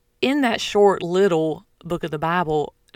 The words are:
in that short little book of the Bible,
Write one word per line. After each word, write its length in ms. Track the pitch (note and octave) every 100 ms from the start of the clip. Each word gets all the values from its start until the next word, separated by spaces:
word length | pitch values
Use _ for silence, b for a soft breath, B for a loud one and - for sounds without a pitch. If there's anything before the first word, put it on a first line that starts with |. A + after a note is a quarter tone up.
| _ _
in 200 | B3 D4
that 200 | C4 G#3+
short 420 | - G#3 G3+ F3+
little 640 | E3+ F#3 G3 E3 D#3+ D#3 - _
book 200 | E3 E3+
of 80 | E3
the 80 | D3+
Bible, 540 | D#3+ F3 D#3 D3+ C#3+ - _